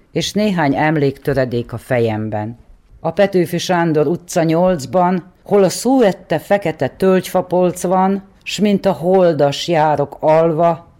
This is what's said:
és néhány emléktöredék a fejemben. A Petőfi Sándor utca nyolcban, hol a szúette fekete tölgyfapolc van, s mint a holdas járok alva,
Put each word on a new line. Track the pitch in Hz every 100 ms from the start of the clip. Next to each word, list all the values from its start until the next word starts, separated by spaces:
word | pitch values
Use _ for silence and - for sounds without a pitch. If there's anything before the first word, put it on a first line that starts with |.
| _
és | 165 160
néhány | 202 214 175 147 113
emléktöredék | 151 156 139 139 - 135 131 120 117
a | 117
fejemben. | - 127 117 107 107 107 107 120 - - _ -
A | 165
Petőfi | 165 196 190 165 170
Sándor | - 180 170 151 151
utca | 170 - 185
nyolcban, | 165 160 185 180 127 175 180 185 - _
hol | - 202
a | 190
szúette | - 233 269 214 180 - 156
fekete | - 202 185 156 127
tölgyfapolc | - 190 185 180 185 175 180 180 175
van, | 185 185 190 196 - _
s | - -
mint | 208 196 196
a |
holdas | 151 170 190 175 151 143 139 -
járok | 165 156 143 143 -
alva, | 156 160 165 156 170 165 - _